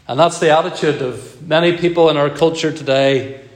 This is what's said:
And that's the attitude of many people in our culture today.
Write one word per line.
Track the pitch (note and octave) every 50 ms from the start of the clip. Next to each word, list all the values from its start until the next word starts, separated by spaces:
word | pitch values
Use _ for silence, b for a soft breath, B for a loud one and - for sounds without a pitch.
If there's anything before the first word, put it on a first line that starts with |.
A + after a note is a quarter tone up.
| B -
And | B2 C3+
that's | E3 E3+ - -
the | F3+ D#3+ D3+
attitude | D#3+ E3 F3+ - - E3+ D#3 C#3 -
of | C#3+ B2+ A#2 G#2+ - - - -
many | - E3+ D3+ E3 E3+ F3 E3+
people | E3+ F3 E3+ E3+ E3+ E3 D#3+
in | D3+ C#3+
our | C#3+ D3
culture | C#3+ - E3 E3 D#3+ D#3+ - D#3
today. | D3+ D#3 C#3+ C#3 C3+ C3+ C#3 C#3 C#3 C3 A2+ G#2+ - - - - -